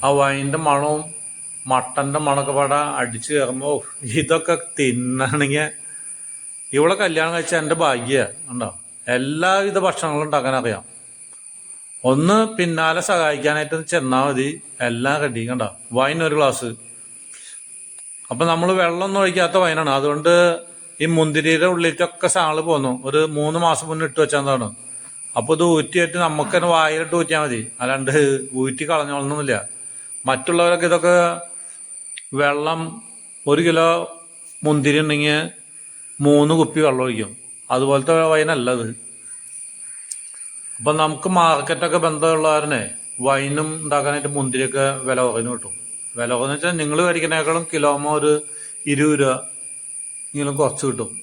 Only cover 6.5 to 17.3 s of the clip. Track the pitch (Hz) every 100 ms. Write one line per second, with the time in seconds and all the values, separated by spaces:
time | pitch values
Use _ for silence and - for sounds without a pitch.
6.5 | - - 135 156 196 196 160 160 170 160
7.5 | 170 151 160 165 127 120 135 107 - -
8.5 | 123 110 - - - - 123 135 151 180
9.5 | 190 196 196 185 - 165 147 156 147 127
10.5 | 131 117 101 - - - - - - -
11.5 | - - - - - 127 135 165 214 220
12.5 | 220 175 160 160 165 175 185 156 147 143
13.5 | 151 151 160 160 175 131 127 139 131 135
14.5 | 156 - - 120 117 131 147 143 117 113
15.5 | 123 107 - - 117 135 160 160 147 139
16.5 | 123 120 113 - - - - -